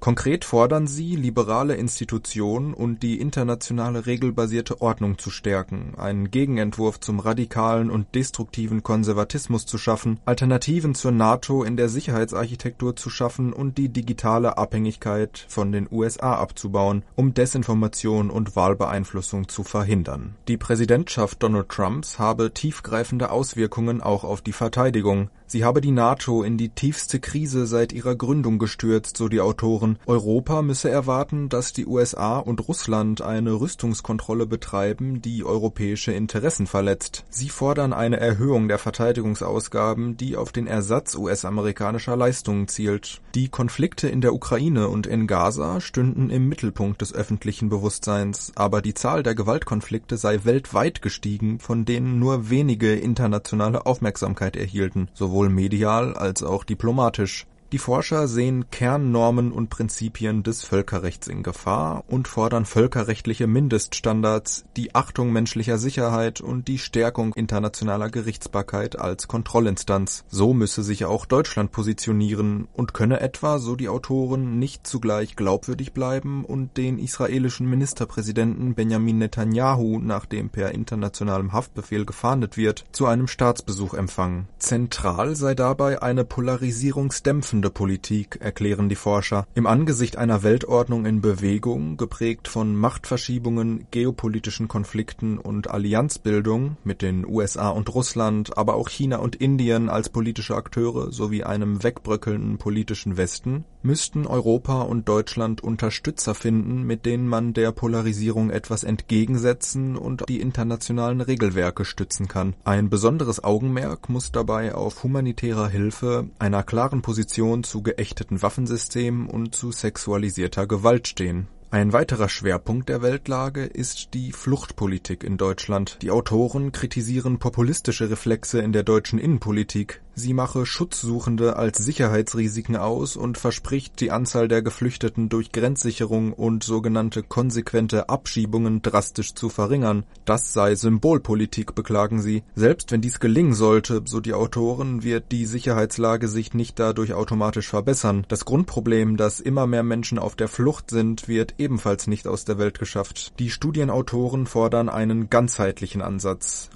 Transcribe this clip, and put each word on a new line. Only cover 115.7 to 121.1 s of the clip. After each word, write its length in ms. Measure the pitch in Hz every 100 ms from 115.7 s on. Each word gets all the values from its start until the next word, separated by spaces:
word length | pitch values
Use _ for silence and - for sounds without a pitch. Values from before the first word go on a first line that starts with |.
| 101 104 - 123 120 127 -
einer 240 | 104 101
klaren 380 | 98 113 131 135
Position 480 | - 110 107 - 113 117
zu 180 | 117 107
geächteten 640 | 107 - 104 - - 95
Waffensystemen 840 | 104 - 120 117 - 123 120 120 117
und 280 | 110 117 -
zu 160 | 120
sexualisierter 960 | 117 107 - - 101 104 90 90 - 101
Gewalt 400 | 104 113 120
stehen. 400 | -